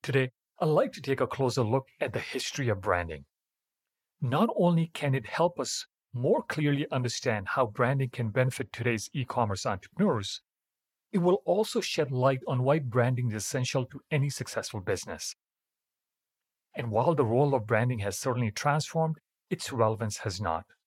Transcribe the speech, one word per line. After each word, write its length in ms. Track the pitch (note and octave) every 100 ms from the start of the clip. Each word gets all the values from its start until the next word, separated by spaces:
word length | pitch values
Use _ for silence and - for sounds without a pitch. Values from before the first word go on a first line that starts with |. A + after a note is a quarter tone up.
Today, 300 | - C3+ B2+ _ _ _
I'd 80 | D#3+
like 240 | D3+ -
to 80 | -
take 200 | C3+ C3
a 60 | B2
closer 340 | - C3 B2
look 260 | A2 C3 - _
at 100 | C#3
the 80 | G#2
history 480 | - B2+ - - B2
of 140 | G2
branding. 420 | G2+ F2 E2+ D2+ C#2 _ _ _ _ _ _ _ _ _
Not 280 | B2+ C#3+ A#3 -
only 300 | F3 E3 E3
can 280 | - C#3+ C3
it 120 | A#2
help 300 | - E3+ F3
us 280 | A#2+ - - _ _
more 280 | B2 C3+ C4+
clearly 420 | - - D3 C#3+ -
understand 580 | C3 B2 - C3 G#2+ F#2
how 180 | - A#2+
branding 420 | G#2 B2 C3+ C3
can 200 | - A2+
benefit 440 | A2+ B2+ - C3
today's 360 | - A#2+ A2+ -
e-commerce 520 | C#3 B2 - A2 F#2+ -
entrepreneurs, 760 | G2 - - G3+ B2 G2 - _ _ _ _ _ _ _
it 60 | G3+
will 220 | F3 G3+ -
also 340 | F#3 A3 A#3
shed 320 | - - C3+
light 280 | B2+ C3 C3 -
on 180 | B2+
why 160 | B2+ D#3
branding 500 | C3 A#2+ A#2+ B2 B2
is 60 | G#2
essential 500 | - C3+ B2 C3+ A#2+
to 160 | C#3+ _
any 180 | D3+ C#3+
successful 520 | - A#2+ - - G#2+
business. 540 | F#2 F#2 A2+ D#2+ - - _ _ _ _ _ _ _ _ _ _ _ _ _ -
And 160 | A#2+
while 240 | G#2+ C#3+ D3+
the 100 | A2+
role 280 | A#2+ C#3+ C3+
of 120 | G#2+
branding 320 | A2 B2 A#2+
has 180 | G2+ -
certainly 340 | C3+ A#2+ A2+
transformed, 680 | - D3 D3 - E3 D#3+ D#3 _ _ _
its 220 | - -
relevance 480 | C3 A2 A2 A2+ -
has 220 | G2+ F#2
not. 240 | F#2+ E2 - _